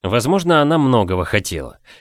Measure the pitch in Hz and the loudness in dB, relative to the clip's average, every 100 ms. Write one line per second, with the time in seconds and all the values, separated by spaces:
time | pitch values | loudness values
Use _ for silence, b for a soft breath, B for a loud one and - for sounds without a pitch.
0 | 92 117 127 196 170 160 147 160 135 120 | -4 -2 0 -2 2 2 2 2 2 2
1 | 92 92 87 104 - 80 62 - B B | 0 -2 -2 -4 -4 -10 -12 -18 B B